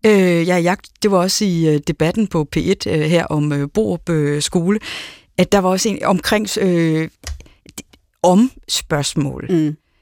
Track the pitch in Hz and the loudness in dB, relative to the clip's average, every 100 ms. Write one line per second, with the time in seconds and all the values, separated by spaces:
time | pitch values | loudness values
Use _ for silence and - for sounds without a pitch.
0 | 220 208 185 170 170 180 170 190 - _ | 4 4 4 2 2 2 2 -2 -6 _
1 | 214 196 180 - 208 170 165 151 - 156 | 0 2 2 0 0 2 2 2 0 -2
2 | 156 180 214 170 151 - - 196 - 170 | 0 0 -2 -2 -2 -4 -2 -2 -2 -2
3 | 151 170 - 151 151 143 143 - 220 175 | 2 0 0 -2 -2 -2 -4 -2 -2 -4
4 | - 160 147 147 147 180 170 214 - - | -2 -2 0 -2 -2 -2 0 -2 -4 -14
5 | - - _ - 180 202 185 190 226 196 | -16 -20 _ -2 2 2 2 0 -2 -2
6 | - 190 - 214 208 - 196 175 165 156 | 0 -2 0 -2 -2 -2 0 2 0 0
7 | 160 _ - - - _ - - - _ | -4 _ -14 -14 -14 _ -20 -20 -20 _
8 | _ _ 175 185 254 - - - - 151 | _ _ 2 4 2 -2 -8 -8 -4 -4
9 | 143 - 143 131 - 175 156 151 _ _ | -4 -4 -4 -6 -2 0 0 -4 _ _